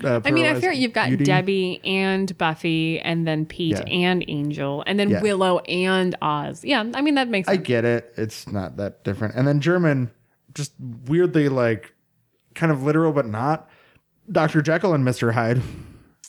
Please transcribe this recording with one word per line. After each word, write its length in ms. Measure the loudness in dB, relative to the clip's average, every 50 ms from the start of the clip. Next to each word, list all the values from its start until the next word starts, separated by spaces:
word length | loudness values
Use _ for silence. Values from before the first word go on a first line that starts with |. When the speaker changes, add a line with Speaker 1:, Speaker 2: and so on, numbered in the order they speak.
| -2
Speaker 1:
uh, 160 | 0 0 0 0
Speaker 2:
I 60 | 0
mean, 140 | 2 2 2
I 80 | 2 0
Speaker 1:
pluralized 80 | 0
Speaker 2:
feel 120 | 0 0 0
you've 180 | 0 -2 0 0
got 160 | -2 0 0
Speaker 1:
beauty. 160 | 0 2 2
Speaker 2:
Debbie 560 | 4 4 2 2 2 0 0 0 -2 -4 -4 -4
and 520 | -2 -2 0 0 0 0 0 -2 -2 -4 -2
Buffy 600 | -2 -2 -2 -2 -2 -2 0 0 0 0 -2 -4
and 260 | -4 -2 -2 -2 0
then 200 | 0 0 -2 -2
Pete 320 | -4 -6 -4 -2 -2 -2 -2
Speaker 1:
Yeah. 40 | -2 -4 -2 0 2 2
Speaker 2:
and 140 | 2 0 -2 -4
Angel 560 | -4 -4 -4 -4 -4 -4 -4 -4 -4 -4 -4
and 140 | -2 -2 0
then 100 | 2 2
Speaker 1:
Yeah. 120 | 2 2 2
Speaker 2:
Willow 360 | 0 0 2 2 2 2 0
and 540 | 0 -2 -2 0 0 2 2 2 2 0 -2 -2 -2
Oz. 400 | -2 -2 -2 -4 -6 -8 -10 -4
Yeah, 200 | -2 -2 -2 -2 -4 -4
I 60 | -2
mean, 140 | 0 0 2
that 120 | 0 0 0
makes 200 | -2 -2 0 0
Speaker 1:
I 60 | 0
Speaker 2:
sense. 120 | -2 0
Speaker 1:
get 180 | 0 0 2 2
it. 280 | 2 2 0 -2 -6 -8
It's 300 | -8 -6 -6 -8 -12 -12
not 300 | -8 -6 -6 -6 -6 -8
that 260 | -6 -8 -8 -8 -6 _
different. 320 | -4 -4 -2 -4 -4 -2
And 140 | 0 2 2
then 120 | 2 2
German, 500 | 2 2 2 2 2 2 2 2 -2 -4 -6 _ _ _ _ _ _ _ -10
just 180 | -10 -10 -10 -10 _ -14 -14 -14 -12 -4
weirdly, 420 | -2 2 2 2 4 4 4 2 4
like, 460 | 2 2 2 2 2 0 -4 -12 _ _ _ _ _ _ _ _ _ _ _ _ _
kind 160 | -2 0 2
of 120 | 2 2 2
literal, 280 | 2 2 4 2 2 2
but 140 | 2 0
not. 420 | 0 -2 -2 0 0 -2 -2 -4 -12 -20 _ _ _ _ _ _ _ _ _ _ -2
Doctor 320 | 0 2 2 4 2 2 2
Jekyll 320 | 2 2 2 2 2 2
and 100 | 4 4
Mister 280 | 2 2 2 0 2 2
Hyde. 280 | 2 2 2 2 0 0 -2 -8 -12 -16 -18 -20 -20 -20 _ _ _ -20